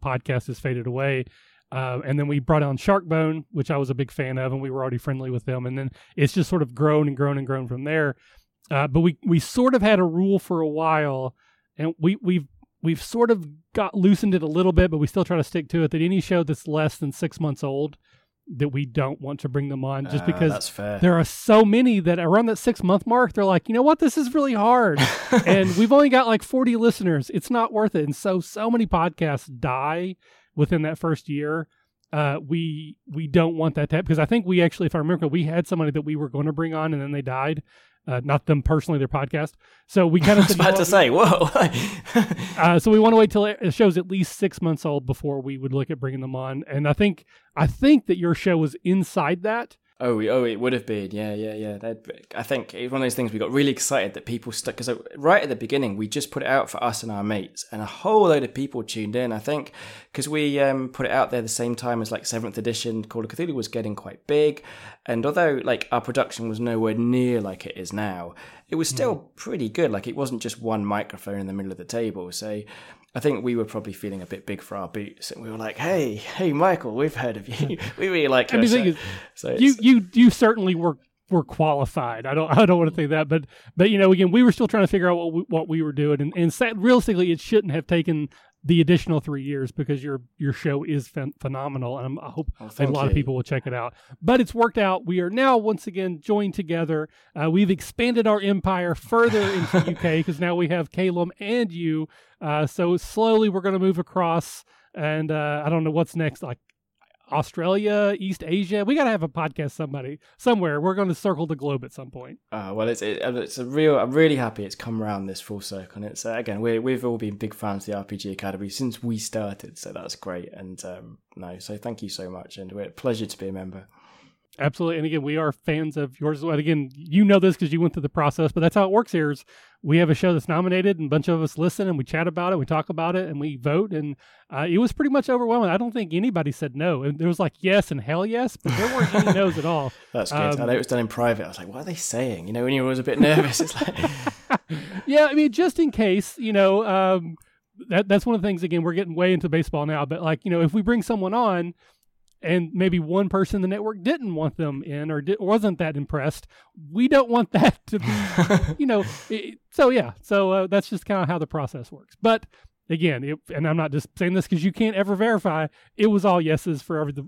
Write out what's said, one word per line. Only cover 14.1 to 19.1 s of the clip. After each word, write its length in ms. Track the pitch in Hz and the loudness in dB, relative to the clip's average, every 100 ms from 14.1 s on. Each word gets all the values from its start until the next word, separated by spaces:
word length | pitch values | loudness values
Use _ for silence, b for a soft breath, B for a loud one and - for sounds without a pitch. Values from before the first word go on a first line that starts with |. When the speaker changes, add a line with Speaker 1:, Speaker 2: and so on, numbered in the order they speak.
| 196 208 | 4 4
Speaker 1:
it 80 | 185 | 0
a 60 | 151 | 0
little 240 | 160 185 | 2 4
bit, 180 | 165 180 | 4 4
but 80 | 156 | 2
we 100 | 147 | 0
still 160 | 196 | 0
try 140 | 175 175 | 0 0
to 60 | |
stick 260 | 143 175 147 | -2 -4 -4
to 140 | 170 | -2
it, 80 | 156 | 0
that 100 | 160 | 0
any 200 | 170 190 | 0 0
show 220 | - 180 | 0 0
that's 240 | 156 147 - | 0 -4 -4
less 300 | 151 156 - | -2 -2 -2
than 140 | 143 | -8
six 280 | - 165 - | -4 -6 -4
months 240 | 156 135 | -4 -4
old, 340 | 143 139 147 - _ _ _ _ - 139 | -4 -4 -4 -8 _ _ _ _ -16 -4
that 120 | 147 | -2
we 160 | 135 139 | -2 -4
don't 360 | 117 135 | -2 -4